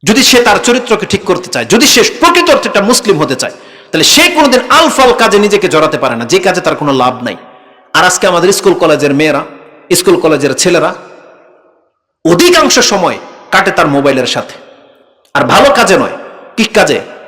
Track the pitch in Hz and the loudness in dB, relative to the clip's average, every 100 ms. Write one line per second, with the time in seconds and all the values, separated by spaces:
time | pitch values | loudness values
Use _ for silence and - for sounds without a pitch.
0 | - 226 254 247 240 202 - 247 247 214 | 2 2 4 4 4 2 2 -2 0 -2
1 | 196 190 - 180 - 131 113 202 277 247 | -2 -6 -2 -4 -4 -8 -2 0 0 2
2 | 208 - 330 349 349 285 226 208 196 240 | 0 0 0 2 2 0 0 -2 0 -2
3 | 208 165 147 131 120 - - - - 160 | 0 -2 -2 -4 -6 -10 -20 -20 -8 -2
4 | - - 349 302 285 247 247 285 320 - | 0 2 0 2 2 2 2 2 2 2
5 | 254 240 226 202 208 202 180 156 151 143 | 2 2 2 2 2 0 0 0 0 -2
6 | 127 117 113 180 190 175 170 151 147 135 | -4 -4 -2 0 0 -2 -4 -4 -2 0
7 | 123 120 120 95 - - - _ _ 156 | 0 -2 -10 -10 -16 -20 -20 _ _ 0
8 | 175 175 196 170 175 190 196 175 165 151 | 0 0 0 2 0 2 0 2 2 2
9 | 143 139 156 143 160 - - - - 175 | 0 0 0 -2 -6 -14 -20 -20 -4 -2
10 | - 175 160 147 139 127 180 175 160 - | 2 2 2 0 -2 -2 0 0 -2 -6
11 | - - - - _ _ _ _ _ _ | -18 -20 -20 -20 _ _ _ _ _ _
12 | _ _ 160 170 349 349 302 - 220 214 | _ _ 0 2 4 4 2 0 0 0
13 | 170 107 - - - 185 196 - 156 139 | -2 -4 -12 -20 -4 -2 -2 0 0 0
14 | 139 131 120 127 - - - - - _ | 0 0 -2 -6 -8 -16 -20 -20 -20 _
15 | _ _ _ 143 147 190 277 277 220 175 | _ _ _ -4 0 2 2 2 2 0
16 | 110 - - - - - 214 214 165 123 | 0 -8 -18 -20 -16 -6 -2 0 0 -2
17 | - - | -6 -18